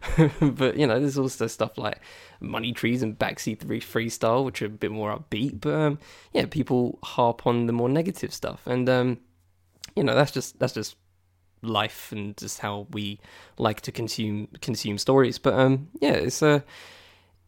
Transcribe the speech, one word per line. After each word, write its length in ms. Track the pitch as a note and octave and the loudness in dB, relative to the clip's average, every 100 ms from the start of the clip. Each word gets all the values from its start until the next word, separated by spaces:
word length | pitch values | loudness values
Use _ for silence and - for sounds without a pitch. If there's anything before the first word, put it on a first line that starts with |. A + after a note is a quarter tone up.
| - | 0
<laughs> 320 | - D#3 - | 4 4 4
But, 360 | D3 A#2+ C3 - | 2 4 2 4
you 80 | |
know, 140 | C#3+ A2+ | 2 4
there's 180 | C#3+ C#3 | 2 0
also 300 | C3 - A2+ | -2 -2 -4
stuff 320 | - A2 - | -2 -4 -4
like 220 | A2 - - - - - | -6 -8 -12 -20 -20 -12
Money 320 | - A#2 A2+ | -8 -6 -6
Trees 320 | A#2 A#2 B2 | -2 0 0
and 120 | A2+ A2 | -2 -2
Backseat 440 | A2 G#2 - - | -4 -2 -6 -6
Three 180 | G#2+ A2+ | -6 -6
Freestyle, 640 | - A#2 A2+ - A2+ A#2+ | -4 -4 -4 0 2 2
which 180 | C3+ - | 0 -4
are 40 | G#2 | -8
a 20 | |
bit 220 | G#2 G2+ | -4 -6
more 260 | G#2+ G#2 G#2+ | -4 -4 -6
upbeat. 440 | - G#2+ C#3 F#2+ | -6 -4 -4 -4
But, 140 | D3 | -2
um, 240 | D3+ D3+ D3 - - - | 2 2 0 -8 -20 -6
yeah, 140 | - G3+ | -2 -2
people 520 | - B2+ B2+ B2 - | -2 0 2 2 -4
harp 420 | - - A#2+ A#2 B2+ | -6 2 2 2 0
on 200 | A#2+ A#2 | 2 2
the 60 | |
more 160 | A#2 A#2+ | 0 2
negative 460 | C#3+ F3 - - | 2 0 -4 -8
stuff. 320 | - - - - | -6 -8 -6 -4
And, 220 | B2+ B2+ | 0 2
um, 300 | B2+ B2+ A#2+ _ _ _ _ _ _ - | 4 2 -2 _ _ _ _ _ _ -8
you 80 | - | 0
know, 140 | C3+ B2 | 2 4
that's 160 | C#3+ | 4
just, 260 | - - - | 0 -6 -2
that's 140 | B2+ | -2
just 240 | - G#2+ - _ _ _ _ _ _ | -2 -8 -12 _ _ _ _ _ _
life 480 | A2+ G#2 G#2+ - - | -2 0 -2 -6 -12
and 260 | G#2+ G#2 G2+ | -10 -8 -10
just 220 | G2+ - | -12 -6
how 300 | G#2+ G2+ G2+ | -6 -6 -8
we 300 | G#2+ G#2 G#2 - - - - | -6 -6 -8 -16 -20 -14 -2
like 220 | G#2+ G#2+ | -2 -2
to 100 | - | -8
consume, 560 | A#2+ A2+ - A2 G#2 G#2+ - | -8 -6 -4 -4 -4 -8 -10
consume 380 | - A2 A2 G2+ | -8 -6 -4 -2
stories. 400 | - C3+ B2+ - | 4 6 4 2
But, 160 | - | 2
um, 320 | G#2+ C3 C3+ D3 - | 4 4 4 -2 -2
yeah, 140 | D4 | 2
it's 280 | - B2 - | 2 0 2
a, 220 | D3+ D3 - - - - - _ _ _ | 4 4 2 -14 -20 -20 -20 _ _ _